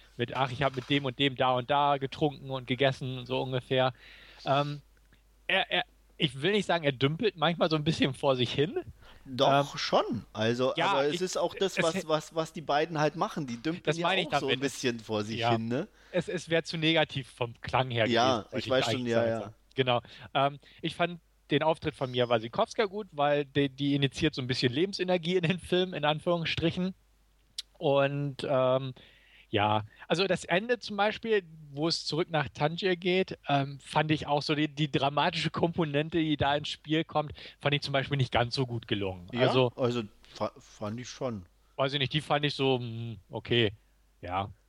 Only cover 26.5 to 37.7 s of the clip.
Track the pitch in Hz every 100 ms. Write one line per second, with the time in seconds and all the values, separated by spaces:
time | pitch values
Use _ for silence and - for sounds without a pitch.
26.5 | - 165 180 185 - _ _ _ _ _
27.5 | - - - 160 139 139 143 143 131 -
28.5 | 131 127 131 131 - - - _ - -
29.5 | 107 107 107 107 - - 165 196 170 -
30.5 | 170 233 240 - 202 208 - 226 214 165
31.5 | 160 151 139 165 175 - 151 180 156 135
32.5 | - 147 170 190 175 180 185 185 - -
33.5 | 143 139 139 - 156 156 147 143 147 139
34.5 | 147 151 143 156 147 135 143 160 170 156
35.5 | - 175 170 156 143 160 170 156 143 143
36.5 | 147 151 - 143 156 160 151 151 - -
37.5 | - 147